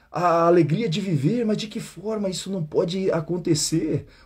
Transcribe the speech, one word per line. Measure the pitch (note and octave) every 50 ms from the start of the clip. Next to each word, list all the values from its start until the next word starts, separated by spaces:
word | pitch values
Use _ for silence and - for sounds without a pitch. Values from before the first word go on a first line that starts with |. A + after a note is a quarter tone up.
| _ _
a | - - F3+ F3 E3 E3+ E3+
alegria | E3+ F3 F3 D#3+ C3 D#3+ G#3 A#3+ G3
de | D#3 G#3
viver, | F#3+ G3 E3 C3 B2+ E3 A3+ B3 A#3
mas | G#3+ G#3+
de | D#3 -
que | - - A3+
forma | D#3 - - E3 F#3 G#3+ A3 G#3+ G3+ F#3+
isso | F3+ D#3 - F#3+
não | G3 F#3+ D#3
pode | D3+ - C3+ F#3 E3+ F3+ F#3+ F#3+ F#3+
acontecer? | - E3 D#3 - F3 F3+ E3 F3+ D#3+ D3 - - D#3+ - - D#3 C#3+ - - - - - -